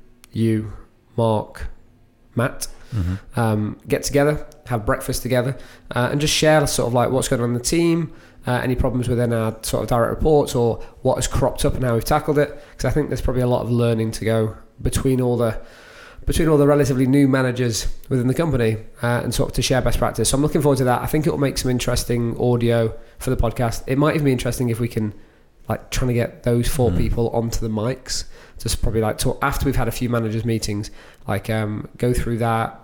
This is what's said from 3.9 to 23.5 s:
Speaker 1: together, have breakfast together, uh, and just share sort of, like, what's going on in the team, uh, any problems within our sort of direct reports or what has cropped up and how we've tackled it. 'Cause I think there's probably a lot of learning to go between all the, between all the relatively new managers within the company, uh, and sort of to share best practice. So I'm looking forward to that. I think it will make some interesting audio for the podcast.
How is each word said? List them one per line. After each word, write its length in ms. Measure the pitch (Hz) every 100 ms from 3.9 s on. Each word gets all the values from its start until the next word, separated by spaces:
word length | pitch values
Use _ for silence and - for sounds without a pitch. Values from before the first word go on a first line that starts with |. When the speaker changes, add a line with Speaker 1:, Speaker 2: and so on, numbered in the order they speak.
| 135
Speaker 1:
together, 440 | - 139 147 151 - - -
have 200 | 120 107
breakfast 340 | 131 - 117
together, 340 | 120 123 123 - - - -
uh, 140 | 120 123
and 100 | 143
just 100 | 151
share 340 | - 156 156 139
sort 200 | - 120
of, 80 |
like, 160 | 123 117
what's 180 | 127 120
going 140 | 123
on 60 | 120
in 40 |
the 60 | 120
team, 520 | - 165 170 165 156 - - - -
uh, 140 | 123
any 100 | 120
problems 340 | 123 131 123 123
within 200 | 120 120
our 240 | 117 110 110
sort 220 | - 117
of 60 | 107
direct 180 | 120 113
reports 440 | 113 156 147 -
or 260 | 123 117 - - -
what 140 | 131 -
has 100 | -
cropped 400 | - 131 - 139
up 80 |
and 100 | -
how 80 | 127
we've 100 | 117
tackled 340 | - 151 156 147
it. 100 | 147 - - -
'Cause 80 | 127
I 40 |
think 180 | 151 139
there's 100 | 127
probably 220 | - 123
a 40 | 123
lot 140 | 123
of 100 | 113
learning 420 | 120 117 110 110
to 120 | -
go 300 | 104 110 107 - - -
between 400 | 123 - 135 127
all 160 | 123 120
the, 220 | 117 - - - - - - -
between 240 | - - 160
all 80 | 147
the 100 | 143
relatively 400 | 147 135 131 127
new 220 | 143 139
managers 600 | 135 127 120 120 107 - - -
within 180 | 131 123
the 60 |
company, 460 | 131 170 127 113 107 - -
uh, 180 | 120 120
and 120 | 120
sort 160 | - -
of 40 | -
to 40 |
share 200 | - 131
best 160 | 120 -
practice. 320 | 117 - 110
So 60 | 131
I'm 40 |
looking 200 | 151 170
forward 160 | 143 131
to 60 |
that. 180 | 127 120
I 40 | 123
think 200 | 156 156
it 40 |
will 60 | -
make 200 | 139 -
some 120 | 127
interesting 680 | 123 123 123 - 120 117 113
audio 540 | 120 120 117 117 113 - - -
for 100 | -
the 80 | 123
podcast. 460 | 117